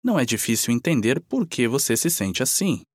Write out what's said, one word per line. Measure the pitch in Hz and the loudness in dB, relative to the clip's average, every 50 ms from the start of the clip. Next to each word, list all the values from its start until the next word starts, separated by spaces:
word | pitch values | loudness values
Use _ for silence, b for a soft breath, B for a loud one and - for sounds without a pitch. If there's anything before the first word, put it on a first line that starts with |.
| - | 0
Não | - 220 160 | 2 2 2
é | 123 | 2
difícil | - 117 104 - - 113 107 - - 120 | 2 0 -2 0 0 0 0 0 0 0
entender | 120 - 170 165 117 101 113 139 165 | 0 2 2 0 2 2 2 0 0
por | - _ - 262 196 | -4 _ -2 -2 -2
que | 165 - - 123 | -2 0 0 0
você | 113 120 135 - - 117 | 0 2 0 0 0 0
se | 113 - - | 0 0 -2
sente | - - 101 95 92 - 127 | -2 0 -2 -4 -2 -2 -2
assim. | - - - 190 196 127 82 - _ | 0 0 0 0 0 -2 -4 -6 _